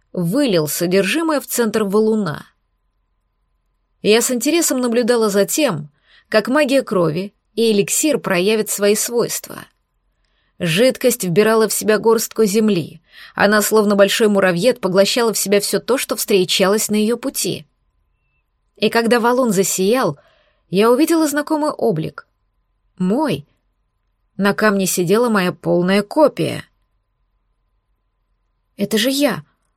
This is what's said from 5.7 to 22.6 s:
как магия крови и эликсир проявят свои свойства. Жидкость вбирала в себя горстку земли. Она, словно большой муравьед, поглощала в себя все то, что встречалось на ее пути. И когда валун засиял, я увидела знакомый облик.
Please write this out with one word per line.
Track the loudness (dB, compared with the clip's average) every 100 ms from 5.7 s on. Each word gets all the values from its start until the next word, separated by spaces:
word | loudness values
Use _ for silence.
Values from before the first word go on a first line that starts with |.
| -2 -10 _ _ _ _
как | 0 2
магия | 0 2 0
крови | 0 0 0 -2 -8 -12 _ -2
и | 0
эликсир | 2 0 -2 0 -2
проявят | -2 0 0 0 -2
свои | -2 0 0
свойства. | -2 -2 -4 -6 -12 -16 -20 _ _ _ _ _ _ _ _ -8
Жидкость | -2 2 2 2 0 0
вбирала | 0 2 4 2 0
в |
себя | 0 0 2
горстку | 2 0 0 -2 0
земли. | 2 2 0 -4 -10 _ -20 -10 0
Она, | 2 2
словно | 2 2 2 4
большой | 2 2 2
муравьед, | 2 2 2 0 0
поглощала | 0 2 2 0 -2
в | -2
себя | -4 -4
все | -2 -4
то, | -2 -4
что | -4 -6
встречалось | 0 0 0 0 0 0 0
на | 0
ее | 0 -2
пути. | -6 -6 -6 -8 -12 _ _ _ _ _ _ _ _ _ _ _
И | -2
когда | 0 0 2
валун | 2 2 2
засиял, | 0 0 -2 0 0 -2 -6 _ _ _ _ _
я | 2 4
увидела | 4 2 2 0
знакомый | -2 -4 -2 -2
облик. | -2 -2 -2 -6 -12 -20 _ _ _